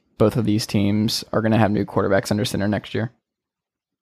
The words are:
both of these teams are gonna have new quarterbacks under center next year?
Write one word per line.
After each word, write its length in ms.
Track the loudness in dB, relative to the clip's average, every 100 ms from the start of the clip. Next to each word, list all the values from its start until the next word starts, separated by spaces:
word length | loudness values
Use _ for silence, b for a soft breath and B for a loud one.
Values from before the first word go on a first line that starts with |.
| _ 2
both 180 | 2 2
of 80 | 0
these 200 | 0 0
teams 560 | 0 0 2 0 -2 -4
are 100 | -2
gonna 160 | 2 2
have 120 | 2
new 140 | 0
quarterbacks 460 | -2 -2 0 0 0
under 140 | -2
center 240 | -2 -2 -2
next 260 | -2 -4
year? 180 | -6 -6 _ _ _ _ _ _ _ _ _